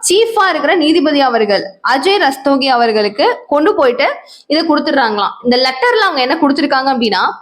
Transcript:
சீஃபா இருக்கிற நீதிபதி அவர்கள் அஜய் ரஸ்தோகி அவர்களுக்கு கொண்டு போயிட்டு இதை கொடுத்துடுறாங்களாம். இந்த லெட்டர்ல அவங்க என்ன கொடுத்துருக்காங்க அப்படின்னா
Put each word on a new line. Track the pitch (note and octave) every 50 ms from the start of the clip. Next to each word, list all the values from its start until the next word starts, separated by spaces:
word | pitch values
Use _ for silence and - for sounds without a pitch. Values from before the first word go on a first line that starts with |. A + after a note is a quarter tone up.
| - -
சீஃபா | F4 G4+ A#4 A4+ - - G4 F#4+
இருக்கிற | F4 D#4 C#4+ D4+ F4 F#4
நீதிபதி | D4+ D4+ D#4 F4 C#4 D4+ D4+ C#4+ C#4 C4
அவர்கள் | A#3 A3+ A3 G3+ G3+ F#3 - - - _ - G#3
அஜய் | A#3+ C#4 C#4 F#4 G4 G4+ F4+
ரஸ்தோகி | C#4 C4+ C4+ - C#4+ C#4 C4+ B3+ C#4 C4 A#3+
அவர்களுக்கு | A#3 A#3 G#3+ A3 G#3 G#3 G#3 - D4 A4+ B4 - - -
கொண்டு | - C#4+ D4+ F4 G#4+ F#4
போயிட்டு | D4 B3+ A#3+ B3 C#4 F4+ C#5+ - - - - - _ _
இதை | C#4+ D#4 E4 E4
கொடுத்துடுறாங்களாம். | D4+ C#4+ - D#4+ D4 C#4 C4 A3+ G#3+ G#3 G3+ - - - -
இந்த | B3 A#3+ B3 B3+
லெட்டர்ல | C4 C4 C4 - B4 B4 A4 G#4+ G4
அவங்க | E4+ C#4 B3+
என்ன | B3 D#4 D#4+
கொடுத்துருக்காங்க | D4+ C#4 C#4 D4 D4+ C#4+ C#4+ C4 C4 C#4 C4+
அப்படின்னா | B3 A#3 A3 G3 F#3 G#3 D4 G4 -